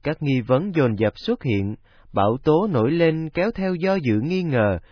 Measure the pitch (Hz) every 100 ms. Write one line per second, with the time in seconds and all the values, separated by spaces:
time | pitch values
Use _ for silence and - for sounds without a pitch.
0 | 147 160 147 131 110 127 202 165 127 104
1 | 110 - - 247 139 101 98 107 _ _
2 | - 101 101 123 - 156 214 139 113 170
3 | 165 160 160 170 196 226 190 180 190 196
4 | 131 107 143 185 170 127 104 87 -